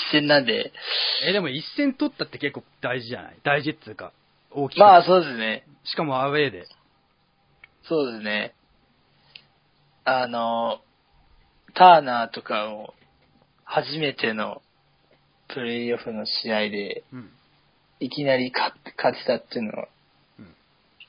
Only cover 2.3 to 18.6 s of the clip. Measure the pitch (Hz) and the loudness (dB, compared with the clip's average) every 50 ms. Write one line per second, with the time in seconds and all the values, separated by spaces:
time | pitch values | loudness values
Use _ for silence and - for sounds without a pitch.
2.3 | - - 143 143 - 123 - _ _ _ - 123 123 131 113 117 120 95 85 - | -8 -6 -6 -6 -6 -6 -12 _ _ _ -4 -4 -4 -4 -4 -8 -10 -10 -10 -14
3.3 | - - - 143 143 147 127 151 151 - - 107 107 - 95 - - _ _ _ | -20 -4 0 2 2 2 0 -4 -6 -8 -12 -16 -14 -14 -14 -16 -16 _ _ _
4.3 | _ _ _ _ - 143 139 127 - 170 202 202 185 170 - 170 185 180 160 143 | _ _ _ _ -6 -4 -4 -2 0 4 6 8 8 8 8 6 4 2 2 0
5.3 | 123 117 110 110 107 - - 147 143 _ _ - - - 170 143 131 127 135 143 | -4 -4 -4 -4 -4 -6 -8 -16 -20 _ _ -8 -6 -4 -4 -2 -2 -2 -2 0
6.3 | 143 151 147 131 95 87 85 - - _ _ _ _ _ _ _ _ _ _ _ | 0 0 -2 -2 -4 -8 -16 -20 -20 _ _ _ _ _ _ _ _ _ _ _
7.3 | _ _ _ _ _ _ - - _ _ - - 165 156 139 123 113 107 107 107 | _ _ _ _ _ _ -20 -20 _ _ -6 -2 0 0 0 -2 -4 -6 -6 -4
8.3 | 104 107 104 - - _ _ _ _ _ _ _ _ _ _ _ _ _ _ _ | -2 -2 -4 -6 -10 _ _ _ _ _ _ _ _ _ _ _ _ _ _ _
9.3 | _ - - _ _ _ _ _ _ _ _ _ _ _ _ 127 131 127 127 120 | _ -20 -20 _ _ _ _ _ _ _ _ _ _ _ _ 0 0 0 0 -2
10.3 | 120 117 117 117 117 117 117 117 107 - - _ _ _ _ _ _ _ _ _ | -2 -2 -2 -2 0 -2 -2 -2 -4 -6 -10 _ _ _ _ _ _ _ _ _
11.3 | _ _ _ _ _ _ _ - - - 180 180 170 156 143 127 123 117 113 113 | _ _ _ _ _ _ _ -10 6 8 10 12 12 10 8 4 0 0 -2 -2
12.3 | - 120 - - 120 107 107 110 107 107 107 - - _ _ _ _ _ _ _ | -6 -10 -8 -4 -4 -4 -2 -4 -8 -10 -14 -16 -20 _ _ _ _ _ _ _
13.3 | _ _ _ _ _ _ _ - - 156 131 131 147 160 151 139 120 - - 113 | _ _ _ _ _ _ _ -4 -4 -4 -2 -2 -4 -4 -4 -4 -4 -2 -4 -2
14.3 | 110 110 104 101 104 - - _ _ _ _ _ _ _ _ _ _ _ _ _ | -2 -2 -4 -6 -8 -10 -16 _ _ _ _ _ _ _ _ _ _ _ _ _
15.3 | _ _ _ - - 135 120 117 117 120 120 120 120 117 - 117 110 107 107 - | _ _ _ -14 -10 -8 -6 -4 -4 -4 -2 -2 -4 -4 -4 -8 -8 -8 -6 -6
16.3 | - - - 113 110 107 107 101 104 101 101 - - - - _ 135 127 110 85 | -6 -6 -4 -2 -2 0 0 -2 -4 -6 -6 -8 -10 -12 -12 _ -16 -18 -18 -18
17.3 | 76 _ _ _ _ _ _ _ _ _ _ _ _ _ - 123 - 151 143 139 | -20 _ _ _ _ _ _ _ _ _ _ _ _ _ -10 -8 -6 -2 0 2
18.3 | 131 127 127 127 - - | 2 2 0 -2 -2 -2